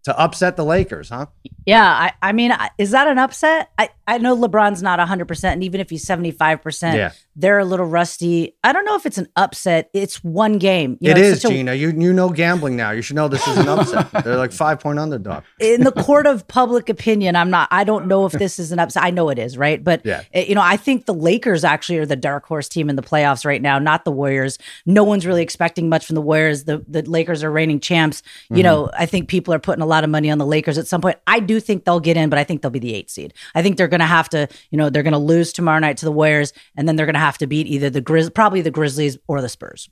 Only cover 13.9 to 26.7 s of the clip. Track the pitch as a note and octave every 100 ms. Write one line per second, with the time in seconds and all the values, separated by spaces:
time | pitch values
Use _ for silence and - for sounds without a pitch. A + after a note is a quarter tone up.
13.9 | A3+ D3+ G#3+ A#2 B2+ B2+ - D#3 D3 D3
14.9 | D3 D#3 C3+ G2 D2+ - _ A3 A#3+ C4
15.9 | - - C#4+ D4 B3 - B3+ B3 A#3+ -
16.9 | G#3+ A3+ G#3 F#3 F3 F3 F3+ D3+ F#3 G3+
17.9 | G#3+ F3+ G3 F#3+ D3+ F#3 - D#3+ F3 E3+
18.9 | F3+ F3+ F3+ D#3+ B2 A#2+ B2+ C#3+ D#3 D3+
19.9 | E3 A2 D#2 - F3+ F3+ G3+ F3+ G#3 -
20.9 | B3+ - F3 E3 A3+ A#3+ E3+ D#3+ D3+ -
21.9 | E3+ D3+ C3+ C#3 C#3+ _ D#3 C#3 E3+ D3+
22.9 | C3+ - D3+ C#3+ C3 D3+ C#3+ C#3 C#3 D3+
23.9 | D#3 - C#3 C#3 C3+ C3+ - - - -
24.9 | G3+ G#3 G#3 F3 F3 D#3+ - E3+ - E3
25.9 | D#3+ - D#3+ D3+ D#3 D#3 D3 D3+